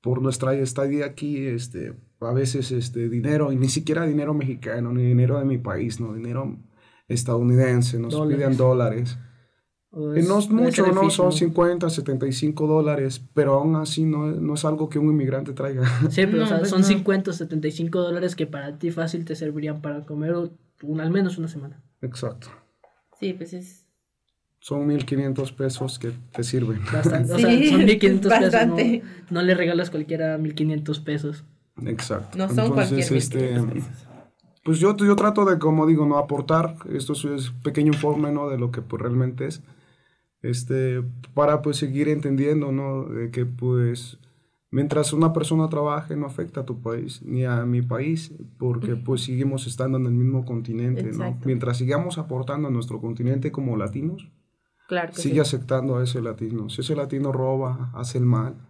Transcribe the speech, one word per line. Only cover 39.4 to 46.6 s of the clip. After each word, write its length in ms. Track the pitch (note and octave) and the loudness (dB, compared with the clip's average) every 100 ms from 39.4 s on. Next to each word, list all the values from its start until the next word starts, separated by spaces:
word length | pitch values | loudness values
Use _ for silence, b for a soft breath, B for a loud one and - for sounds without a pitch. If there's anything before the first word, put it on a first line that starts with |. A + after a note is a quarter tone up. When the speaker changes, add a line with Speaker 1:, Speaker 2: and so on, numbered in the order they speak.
| C3+ | -8
Speaker 1:
es, 160 | D#3+ b b b b b b b _ | -8 b b b b b b b _
este, 600 | B2 B2 B2 C3 C3 B2+ B2 - - | -4 -4 -2 -2 0 -2 -6 -10 -6
para, 260 | - D3 D3 | 2 4 2
pues, 160 | D3+ C#3+ | 0 -2
seguir 320 | C#3 C#3 D3+ | -2 0 0
entendiendo, 640 | D3 C#3+ C3+ C#3 D3+ C#3 | 0 0 0 2 2 0
¿no? 320 | C3+ C#3 C3+ | -2 -2 -6
De 260 | C3+ A2+ A#2 | -6 -6 -6
que, 140 | A#2+ | -4
pues, 720 | B2 B2 B2+ B2 A#2+ A#2+ - - _ _ _ _ _ | -4 -2 0 2 2 -2 -10 -20 _ _ _ _ _
mientras 420 | C3+ D3 D3+ D3+ | -2 2 2 2
una 200 | D3+ E3 | 4 4
persona 360 | D#3+ D#3 D#3+ D#3 | 4 2 2 2
trabaje, 480 | D3+ D3 D3 D3+ D3 | 0 0 -2 -4 -6
no 100 | C#3+ | -6
afecta 340 | B2+ E3+ - | -6 -8 -8